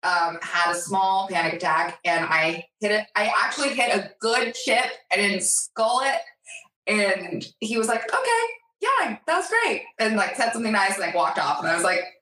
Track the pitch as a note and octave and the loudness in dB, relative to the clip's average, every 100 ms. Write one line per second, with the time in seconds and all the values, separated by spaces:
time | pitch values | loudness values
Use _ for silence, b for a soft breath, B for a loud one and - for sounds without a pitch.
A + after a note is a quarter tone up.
0 | F#3 F3+ E3+ E3 - F3 F3 F3 E3 F#3+ | 2 2 0 -4 -4 0 2 0 -2 0
1 | F#3+ F#3+ F#3+ F3+ E3 E3 F3 D#3+ F3 - | 2 2 0 -2 -2 -2 0 0 0 -4
2 | F3 E3 E3 D#3+ D#3+ E3 - _ G#3 G#3+ | -2 0 0 0 0 -2 -10 _ 0 0
3 | G#3+ - G#3+ - - - C#4 A#3 A#3+ G3 | -2 -2 0 0 -2 -2 -2 0 0 0
4 | G3 - A3+ A#3+ A#3 - - A3+ - - | -2 -4 0 0 0 -4 0 0 0 -6
5 | _ F#3+ G3+ G3 - - - - A3 B3 | _ 0 2 0 0 0 -2 0 2 2
6 | C4+ G#4+ - _ B B B _ - G#3+ | 2 -2 -4 _ B B B _ -2 2
7 | G3+ F#3 F3+ - - _ A3 A3+ A3+ A3+ | 2 0 -4 -8 -8 _ -4 -2 0 0
8 | - - C5 A#4 A#4 - _ _ A#4 C5 | 0 -2 2 2 0 -6 _ _ 0 2
9 | D#4 G#3 - F4 F#4+ A4+ A4 G#3+ - - | 0 -4 0 0 2 2 2 -2 -6 -2
10 | A3 G#3+ F3+ - A3+ A3+ A3+ G#3 G3 G3 | 0 2 0 0 0 0 0 2 2 0
11 | E3+ E3+ E3+ - D3+ - D#3+ E3 F#3 F3+ | -2 0 0 0 0 0 0 0 2 0
12 | - - | -4 -12